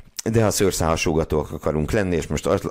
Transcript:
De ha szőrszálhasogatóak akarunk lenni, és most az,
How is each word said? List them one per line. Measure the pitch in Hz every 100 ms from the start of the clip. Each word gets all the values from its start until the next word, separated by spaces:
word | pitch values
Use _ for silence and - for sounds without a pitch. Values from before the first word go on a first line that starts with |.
| - - 110
De | 113
ha | 104
szőrszálhasogatóak | - 98 - 80 80 90 78 80 76 71
akarunk | 78 82 76 73
lenni, | 113 95 85
és | 71
most | 73 -
az, | 98 -